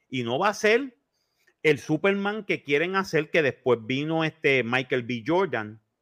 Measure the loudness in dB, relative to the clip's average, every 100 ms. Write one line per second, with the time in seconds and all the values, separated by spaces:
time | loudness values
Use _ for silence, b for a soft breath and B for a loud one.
0 | _ -6 -4 0 0 2 2 2 0 _
1 | _ _ _ _ _ _ 2 2 0 0
2 | 0 0 -2 -6 -4 -6 0 0 2 -2
3 | 0 -2 0 2 2 0 0 0 0 -4
4 | 0 0 -2 0 2 2 2 -2 -2 -4
5 | -4 -6 0 0 0 -4 -6 -12 _ _